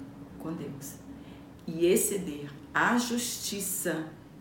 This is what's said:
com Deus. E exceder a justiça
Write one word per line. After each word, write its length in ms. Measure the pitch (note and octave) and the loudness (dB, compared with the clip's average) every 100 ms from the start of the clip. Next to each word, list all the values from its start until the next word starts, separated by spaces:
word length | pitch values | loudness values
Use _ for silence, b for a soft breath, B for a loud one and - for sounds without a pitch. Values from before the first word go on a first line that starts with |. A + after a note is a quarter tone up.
| - - - - | -10 -12 -14 -8
com 140 | D#3+ | -6
Deus. 400 | F3 - C#3+ - - - B B B B - - | -6 -6 -8 -10 -12 -12 B B B B -12 -6
E 200 | E3 F3 | 4 6
exceder 640 | F#3+ - G3+ D3+ C#3+ C#3+ - - | 8 6 2 -2 -4 -8 -10 -2
a 240 | D3 F3 A#3+ | 4 6 6
justiça 1080 | - A#3 - - - G3+ F#3 - F3+ D#3+ D#3+ - - - | 4 0 0 -2 -4 -2 -2 0 0 0 -2 -10 -16 -18